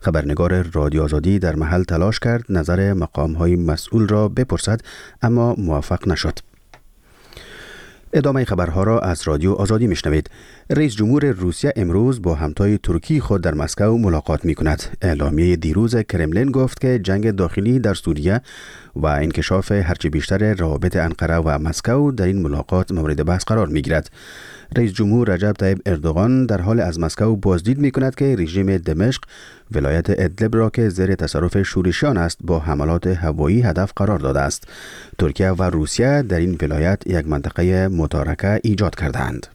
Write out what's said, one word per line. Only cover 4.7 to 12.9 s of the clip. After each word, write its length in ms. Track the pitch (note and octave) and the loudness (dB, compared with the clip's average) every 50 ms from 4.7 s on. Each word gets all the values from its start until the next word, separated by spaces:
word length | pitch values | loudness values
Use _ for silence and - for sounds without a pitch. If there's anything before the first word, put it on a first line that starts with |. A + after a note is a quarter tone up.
| F#2+ - - - - - - - - - - | -2 -2 -4 -10 -20 -20 -20 -20 -12 -4 0
اما 320 | A#2+ A#2+ A#2+ A#2 A#2+ A#2 - | 2 2 4 2 2 0 0
موفق 500 | G2+ E2+ D#2 C#2+ C#2+ - F#2+ F2+ - G2 | 0 0 0 0 0 -2 -4 -2 0 -2
نشد. 300 | E2+ - - E2 - - - - - _ _ _ - - _ - _ _ _ _ - - - - - - - - - - - - - - - - - - - - - | -2 0 -2 -4 -4 -6 -10 -16 -20 _ _ _ -20 -20 _ -20 _ _ _ _ -20 -20 -20 -20 -20 -20 -20 -20 -20 -20 -20 -20 -20 -20 -20 -20 -20 -20 -16 -2 0
ادامه 320 | D#3 C#3 C#3+ C3+ C3+ B2+ | 0 2 2 2 0 0
خبرها 380 | - G2+ F2 F2+ E2+ D#2 F#2+ F#2+ | 0 0 -2 0 0 0 0 0
را 160 | G#2+ A2 A#2 | 2 2 0
از 300 | - F#2 F2 - - - | 0 0 -2 -2 -2 -2
رادیو 240 | D#2 D2+ D#2 F#2+ G2 | -2 0 2 0 0
آزادی 340 | - G2+ F#2+ A2 A2 A#2+ | 0 0 0 0 0 2
می‌شنوید. 440 | A2+ F2 - - D2 D2 D#2 D#2 - - - - - - - - - | 0 0 -2 -2 0 0 0 -2 -4 -12 -20 -20 -20 -20 -20 -6 -2
رئیس 240 | - C3 D#3 D3 G#2+ | 0 2 2 0 0
جمهور 300 | G#2 G#2+ G#2+ B2+ D3 D3 | 0 2 2 2 2 2
روسیه 480 | C#3+ A#2+ F#2 F#2 F2+ E2+ - - C#3+ - | 2 0 0 -2 -2 -2 0 -2 -2 0
امروز 460 | - G2+ E2+ E2+ G2 A#2 B2+ C3 A#2+ F#2+ | 0 -2 0 2 2 2 2 0 0 0
با 120 | F2 E2 | -2 0
همتای 440 | D2+ D#2+ D2+ D#2 - G2+ G2+ G#2+ G2 | 0 -2 -4 0 0 2 2 2 2
ترکی 420 | - - | 0 0